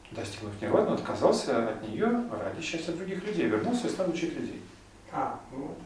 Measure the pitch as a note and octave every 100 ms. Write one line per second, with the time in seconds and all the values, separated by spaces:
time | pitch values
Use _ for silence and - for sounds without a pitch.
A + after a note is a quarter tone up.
0 | - - - - G#2+ - G#2+ - - -
1 | - - - - - A#2 A2+ G#2+ A2 G#2+
2 | A3 A#3+ - - C#3+ E3 D#3+ E3 E3 E3
3 | F#3 F#3+ G#3 F3 B2+ G#2+ - A#3+ - -
4 | F3+ D#3+ D#3+ - - - - - - -
5 | - D3+ C3+ - - C3 D3 -